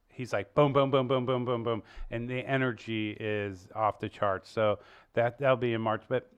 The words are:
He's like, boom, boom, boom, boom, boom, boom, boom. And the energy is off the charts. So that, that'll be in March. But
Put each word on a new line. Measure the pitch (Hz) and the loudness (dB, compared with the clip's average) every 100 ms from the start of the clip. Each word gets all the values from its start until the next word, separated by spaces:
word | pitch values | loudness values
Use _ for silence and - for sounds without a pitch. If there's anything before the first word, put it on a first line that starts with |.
| _ | _
He's | - 123 | -14 -6
like, | 107 101 | -4 -2
boom, | - 147 | 2 4
boom, | 135 135 | 4 4
boom, | 135 127 | 2 2
boom, | 131 123 | 0 0
boom, | 127 123 | -2 -2
boom, | 120 | -2
boom. | 117 113 - - - | -2 -4 -6 -14 -10
And | 117 120 | -8 -6
the | 127 127 | -6 -2
energy | 135 131 113 - 113 107 107 | 0 0 -4 -6 -4 -4 -4
is | 110 107 101 95 92 - | -4 -2 -4 -8 -12 -2
off | 110 - | -2 0
the | 107 | -6
charts. | - 104 95 - | -2 -2 -2 -4
So | - 107 101 - - _ | 0 2 0 -6 -20 _
that, | - 117 - | -2 -2 0
that'll | 139 127 | 2 2
be | 120 | 2
in | 113 | 0
March. | 113 110 - | 0 -2 -2
But | 127 - | -4 -4